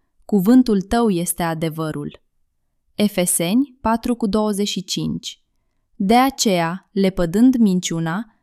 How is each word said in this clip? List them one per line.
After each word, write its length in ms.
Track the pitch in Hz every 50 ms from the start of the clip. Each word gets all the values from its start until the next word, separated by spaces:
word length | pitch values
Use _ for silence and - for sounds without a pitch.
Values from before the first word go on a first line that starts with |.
| _ _ _ _ _
cuvântul 560 | - 214 202 180 214 247 254 254 - 214 196
tău 280 | 180 196 233 233 233 220
este 340 | 190 170 175 - - - 180
adevărul." 760 | 165 160 160 165 160 156 160 160 156 151 147 147 156 - - _ _ _ _ _ _ _ _ _ _ _ _ _ _ _
Efeseni 840 | - 208 202 - - 180 180 - - 170 170 208 254 277 - _ _
patru 340 | - 220 226 226 - 233 240
cu 120 | 233 233
douăzeci 400 | 190 190 214 214 214 208 190 208
și 160 | 208 - 196 175
cinci. 600 | - - 165 156 156 151 175 - - - _ _ _ _ _ _ _ _ _ _ _ _
"De 200 | - 202 190 226
aceea, 760 | 247 262 269 262 - - 220 185 170 165 165 175 185 - _
lepădând 640 | - 196 196 185 190 185 175 165 165 208 240 262 254
minciuna, 680 | 240 226 202 185 180 180 - 170 165 165 165 165 202 226 - _ _